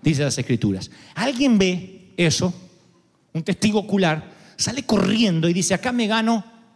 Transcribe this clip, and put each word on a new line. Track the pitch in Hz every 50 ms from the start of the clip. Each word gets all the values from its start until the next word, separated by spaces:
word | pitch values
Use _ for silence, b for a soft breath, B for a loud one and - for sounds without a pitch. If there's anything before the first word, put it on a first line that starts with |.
| -
dice | - 160 131 147
las | 139 135
Escrituras. | - 123 - 127 113 - 104 98 92 95 - B B B B B
Alguien | - 214 262 277 233 285 269 233
ve | 202 190 185 180 180 - - - - - - -
eso, | - 175 160 139 - 185 185 175 - - - _ _ _ _ _ _ _ _ _ _ _ _ _
un | 160 160
testigo | - 185 - - 220 208 214
ocular, | 185 208 196 202 190 165 156 160 - - B B B B B
sale | B - - 233 277 -
corriendo | - 226 196 185 185 208 220 233 202 175 160 160 170
y | 175
dice, | 185 180 - 196
"Acá | 170 - 254
me | 247 240 233
gano | 202 220 226 220 226 233 214 190 - - - _ _ _